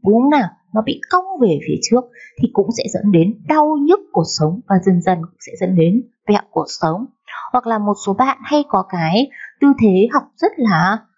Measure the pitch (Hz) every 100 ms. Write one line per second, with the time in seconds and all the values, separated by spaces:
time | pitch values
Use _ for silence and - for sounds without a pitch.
0 | 196 220 262 294 185 - _ 220 220 -
1 | - 359 370 359 233 147 143 151 - 240
2 | 247 - - - - - 196 233 - 185
3 | 202 175 170 233 - 311 302 302 285 403
4 | - - 160 - 156 185 - 190 185 180
5 | 175 175 160 _ - - 185 185 165 214
6 | - _ - 208 - - 156 - 160 170
7 | 262 _ _ - - 247 233 226 208 202
8 | - 196 262 262 - 294 285 196 185 180
9 | 160 190 277 - - _ 285 269 220 185
10 | 226 285 190 _ 370 - 233 170 175 220
11 | _